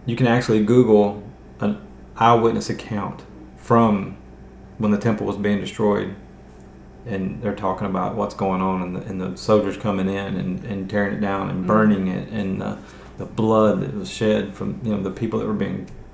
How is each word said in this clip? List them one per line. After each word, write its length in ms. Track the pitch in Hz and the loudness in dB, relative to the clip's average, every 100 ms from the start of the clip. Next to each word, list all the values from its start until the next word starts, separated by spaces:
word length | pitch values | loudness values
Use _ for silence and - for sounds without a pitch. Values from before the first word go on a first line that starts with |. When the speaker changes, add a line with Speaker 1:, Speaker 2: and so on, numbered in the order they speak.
| - | -4
Speaker 1:
you 100 | 117 | 2
can 120 | 123 | 4
actually 360 | 120 123 110 | 4 4 2
Google 600 | 104 123 113 107 101 - - - - - | 6 6 8 6 6 -2 -12 -18 -16 -4
an 200 | 104 104 - - - - | -4 -4 -10 -20 -10 2
eyewitness 520 | 113 117 113 110 107 | 6 6 4 0 -4
account 540 | 107 - 107 92 - - - - - | -6 -6 -6 -6 -10 -16 -20 -20 -8
from 600 | - 117 113 101 95 - - - - - - - | 2 4 6 4 -2 -10 -18 -20 -20 -20 -14 -4
when 140 | 107 | 0
the 60 | 101 | 2
temple 280 | 117 104 101 | 2 0 -2
was 100 | 101 | -2
being 220 | 101 101 | 0 0
destroyed, 560 | 92 - 107 101 98 98 - - - - - - - - 117 | -2 0 2 2 -2 -8 -16 -20 -20 -20 -20 -20 -20 -16 -8
and 360 | 95 92 - | -4 -4 -4
they're 140 | 104 101 | -6 -4
talking 320 | 98 92 101 | -4 -4 -4
about 280 | 92 101 101 | -2 -4 -2
what's 200 | 101 - | -4 -2
going 260 | 98 92 | -2 0
on 200 | 95 92 | 0 -2
and 140 | 90 92 | -4 -8
the, 60 | |
and 180 | 101 92 | -8 -6
the 140 | 92 92 | -6 -4
soldiers 400 | - 107 98 92 | 2 2 2 -4
coming 300 | 107 95 95 | -4 -2 -2
in 260 | 98 98 95 | -2 -4 -4
and, 260 | 95 92 - | -4 -6 -6
and 240 | 98 95 | -8 -4
tearing 260 | 104 101 101 | -2 -2 -2
it 60 | |
down 280 | 101 98 98 | -2 -2 -4
and 140 | 92 | -4
Speaker 2:
Mm. 40 | 92 | 2
Speaker 1:
burning 400 | 107 107 98 92 | 4 4 4 0
it, 220 | 95 95 | -4 -6
and 320 | 110 95 98 | -6 -4 -4
the, 160 | 101 - - - - - | -6 -8 -14 -20 -18 -14
the 80 | 92 | -8
blood 560 | - 110 110 107 95 | 0 4 6 6 4
that 120 | 95 104 | -2 -6
was 140 | 92 | -8
shed 440 | - 107 104 98 - | -2 2 2 -2 -6
from, 240 | 101 - | -8 -6
you 80 | 113 101 | -4 -2
know, 60 | |
the 100 | 95 | -4
people 280 | - 110 110 | -4 -4 -2
that 60 | 107 | -2
were 60 | |
being 340 | 104 98 95 - - - | -2 -2 -6 -10 -16 -20